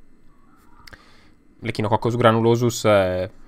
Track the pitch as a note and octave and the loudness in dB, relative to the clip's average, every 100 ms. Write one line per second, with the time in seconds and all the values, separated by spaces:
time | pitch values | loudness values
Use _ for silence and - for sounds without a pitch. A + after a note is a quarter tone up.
0 | - - - - _ _ - - - - | -20 -20 -20 -20 _ _ -20 -20 -20 -20
1 | - - - _ _ _ A2 - G#2+ A2 | -20 -20 -20 _ _ _ -10 -6 -2 -2
2 | A#2 A#2+ A#2 A2+ A2+ A#2+ A#2+ - A2 G2+ | 0 2 4 4 2 0 -2 -2 0 2
3 | F#2 F#2 G2 - | 0 -4 -8 -12